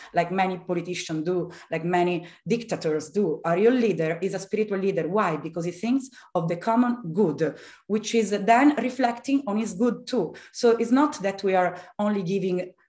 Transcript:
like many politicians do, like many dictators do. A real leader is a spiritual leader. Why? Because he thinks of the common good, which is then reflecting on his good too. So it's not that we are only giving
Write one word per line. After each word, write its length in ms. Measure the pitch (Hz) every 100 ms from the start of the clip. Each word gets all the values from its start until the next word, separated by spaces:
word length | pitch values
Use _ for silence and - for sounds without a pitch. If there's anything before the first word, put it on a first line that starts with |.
| -
like 180 | 175 165
many 260 | 190 185 185
politicians 680 | - 175 170 180 - 156 160
do, 260 | 180 165 - -
like 140 | 165
many 440 | 175 180 175 170 - - 165
dictators 640 | 233 - 165 160 151 147
do. 320 | 202 180 147 165
A 100 | 175
real 180 | 226
leader 440 | 254 226 165 160 165
is 120 | 190
a 60 | 185
spiritual 400 | - 208 214 196
leader. 280 | 190 170 160
Why? 280 | 208 185 156
Because 300 | 156 175 175
he 60 |
thinks 380 | 175 233 269 - - -
of 140 | 180 170
the 80 | 170
common 560 | 233 233 247 240 165
good, 420 | 165 185 143 156 - - - -
which 280 | 214 - 226
is 140 | 202
then 460 | 202 190 233 294 294
reflecting 680 | 254 254 240 233 - 277 214
on 100 | 214
his 160 | 208
good 340 | 180 240 - -
too. 260 | 247 160 - -
So 180 | - 233 233
it's 140 | 226
not 300 | 262 294 -
that 220 | 196 196
we 120 | 196 185
are 220 | 180 180 - -
only 240 | 208 202
giving 480 | 175 196 185 180 180 -